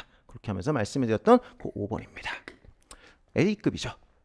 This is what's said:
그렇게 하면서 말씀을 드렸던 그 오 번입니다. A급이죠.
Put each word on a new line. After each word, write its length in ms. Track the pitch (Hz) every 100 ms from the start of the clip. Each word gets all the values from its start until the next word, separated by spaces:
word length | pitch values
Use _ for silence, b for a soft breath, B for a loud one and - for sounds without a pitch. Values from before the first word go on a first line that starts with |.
| - _ -
그렇게 220 | - -
하면서 200 | 92 113
말씀을 340 | 117 101 139 117
드렸던 320 | 107 214 247 B B
그 100 | - -
오 120 | 104
번입니다. 440 | - - - - - - - - - - b b b _ -
A급이죠. 540 | 190 208 139 92 120 - - _